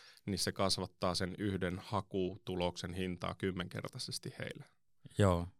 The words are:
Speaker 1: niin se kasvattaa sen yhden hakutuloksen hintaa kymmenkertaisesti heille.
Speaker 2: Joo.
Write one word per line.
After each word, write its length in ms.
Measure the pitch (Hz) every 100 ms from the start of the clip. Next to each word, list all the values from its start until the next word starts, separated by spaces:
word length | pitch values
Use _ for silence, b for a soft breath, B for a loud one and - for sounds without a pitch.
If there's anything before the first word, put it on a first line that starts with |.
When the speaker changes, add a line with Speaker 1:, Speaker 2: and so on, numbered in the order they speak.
| B B -
Speaker 1:
niin 120 | 95
se 140 | -
kasvattaa 640 | - 98 95 92 - 95
sen 200 | 87 92 -
yhden 420 | 101 92 92 90
hakutuloksen 1080 | - 101 - 98 90 101 - 90 90 - 87
hintaa 400 | 90 92 87 87
kymmenkertaisesti 1000 | - 98 92 90 101 - - - - - -
heille. 260 | - - - _ _ _ - -
Speaker 2:
Joo. 300 | 101 87 90